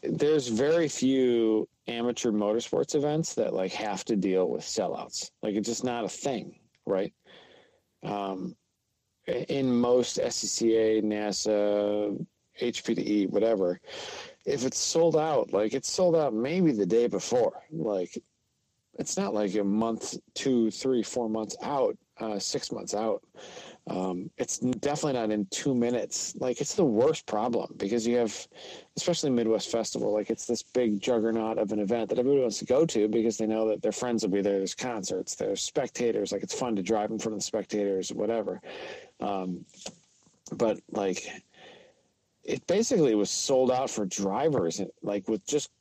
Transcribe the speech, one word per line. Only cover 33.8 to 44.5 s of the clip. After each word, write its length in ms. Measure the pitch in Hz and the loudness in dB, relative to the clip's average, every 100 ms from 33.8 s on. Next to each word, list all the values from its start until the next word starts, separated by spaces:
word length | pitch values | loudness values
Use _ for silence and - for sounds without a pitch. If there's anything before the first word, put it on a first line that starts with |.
their 100 | 107 | -2
friends 300 | 101 123 113 | -2 -2 0
will 80 | 104 | 0
be 100 | 101 | 0
there. 160 | 98 101 | 2 2
There's 180 | 95 | 0
concerts, 600 | - 123 113 95 92 95 | -4 -6 -6 -4 -6 -6
there's 260 | - 107 98 | -6 -4 -4
spectators. 680 | - - 127 - 120 107 98 | -4 -2 -2 0 0 0 -2
Like, 100 | 101 | -4
it's 160 | 98 - | -4 -4
fun 160 | 127 107 | -2 0
to 60 | |
drive 280 | 92 110 107 | 2 0 0
in 80 | 110 | -2
front 160 | 113 | -4
of 60 | 104 | -4
the 40 | |
spectators, 680 | - 110 98 104 101 95 90 | -4 -4 -2 -2 0 0 -2
whatever. 500 | - 104 113 101 95 - - - - - - | -2 -2 0 -2 -6 -10 -12 -12 -14 -16 -8
Um, 440 | - 98 92 90 92 - - - _ _ _ _ - | -4 -4 -4 -6 -10 -18 -18 -18 _ _ _ _ -12
but, 260 | - 113 98 - | 0 0 0 -4
like, 380 | - 98 92 - - - - - - - _ _ _ _ _ | -2 -2 -2 -6 -14 -20 -20 -20 -20 -20 _ _ _ _ _
it 240 | - - - | -6 -4 0
basically 480 | 185 233 226 147 | 2 2 4 6
was 160 | 107 101 | 4 2
sold 400 | - - 131 127 | -2 2 4 4
out 200 | 127 131 | 2 0
for 140 | - 98 | -2 -4
drivers, 760 | - 98 101 156 | -2 -2 0 2